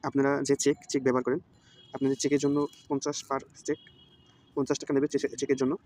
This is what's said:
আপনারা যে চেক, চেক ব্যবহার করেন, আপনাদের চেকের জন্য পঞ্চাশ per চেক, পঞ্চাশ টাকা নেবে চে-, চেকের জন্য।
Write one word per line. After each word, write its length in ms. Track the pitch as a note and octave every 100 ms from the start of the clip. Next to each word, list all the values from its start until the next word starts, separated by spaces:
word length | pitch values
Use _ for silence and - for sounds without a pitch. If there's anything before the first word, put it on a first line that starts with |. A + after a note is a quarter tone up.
| -
আপনারা 220 | C#3 C#3 C#3 C3+
যে 80 | C#3
চেক, 140 | C#3+ D3 -
চেক 100 | C#3+ C3
ব্যবহার 200 | B2+ B2
করেন, 120 | D3+ - - _ - - B2+
আপনাদের 220 | C3+ C3+
চেকের 200 | C#3 C#3 C#3+
জন্য 120 | C#3+ D3 - -
পঞ্চাশ 280 | C#3 D3 D3 -
per 120 | C3+ - - F#3+
চেক, 120 | D#3 - - - - _ _ _ -
পঞ্চাশ 220 | C3+ C#3+
টাকা 100 | D3+ C#3
নেবে 120 | C#3+
চে-, 220 | C#3 C3 -
চেকের 160 | C#3 C3+
জন্য। 120 | C3 E3+